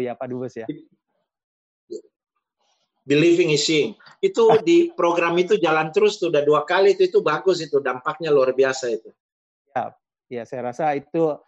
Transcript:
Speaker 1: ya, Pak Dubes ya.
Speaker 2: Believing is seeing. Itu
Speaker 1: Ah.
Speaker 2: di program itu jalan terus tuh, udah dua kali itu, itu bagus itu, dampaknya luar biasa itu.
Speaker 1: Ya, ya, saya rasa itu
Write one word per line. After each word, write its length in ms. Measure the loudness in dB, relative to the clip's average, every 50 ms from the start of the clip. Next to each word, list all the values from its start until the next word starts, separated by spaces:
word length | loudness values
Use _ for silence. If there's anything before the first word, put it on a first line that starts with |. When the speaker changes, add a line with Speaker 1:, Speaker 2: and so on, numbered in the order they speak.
| -8
Speaker 1:
ya, 60 | -8 -8
Pak 120 | -10 -10 -10
Dubes 240 | -10 -10 -10 -10 -12
ya. 120 | -12 -12 -12 -14 -14 -18 _ _ _ _ _ _ _ _ _ _ _ _ _ _ _ _ _ _ _ _ _ -18 -18 -18 _ _ _ _ _ _ _ _ _ _ _ _ _ _ _ _ _ _ _
Speaker 2:
Believing 480 | _ 0 0 2 4 4 4 4 2 2
is 160 | 0 0 0
seeing. 320 | 0 0 0 0 -2 -6 -12 _ -20 -6 _
Itu 240 | -4 -2 0 2 4
Speaker 1:
Ah. 160 | 4 4 4
Speaker 2:
di 320 | 4 4 4 4 4 2 0
program 400 | -2 0 0 0 0 0 0 0
itu 240 | 0 0 0 0 0
jalan 320 | 2 0 0 0 -2 -2
terus 320 | 0 0 0 0 0 -2
tuh, 80 | -4 -2
udah 160 | 0 0 2
dua 160 | 2 2 0
kali 320 | 0 0 0 2 2 2 4
itu, 160 | 2 2 2
itu 80 | 2 0
bagus 400 | 0 0 -2 0 0 -2 -2 -2
itu, 240 | -2 -2 -2 -2
dampaknya 480 | -2 -2 -6 -6 -6 -8 -8 -6 -2 0
luar 240 | 2 2 2 2 2
biasa 400 | 2 0 0 0 -4 -6 -6 -6
itu. 160 | -6 -8 -14 -20 _ _ _ _ _ _ _ _ _ _ _ -8
Speaker 1:
Ya, 160 | -6 -6 -6 -10 _ _ _ _ _ _ _
ya, 120 | -12 -12 -12
saya 240 | -12 -12 -10 -10 -10
rasa 240 | -6 -4 -2 -2 -2
itu 400 | -4 -6 _ -4 -2 -2 -2 -2 -6 _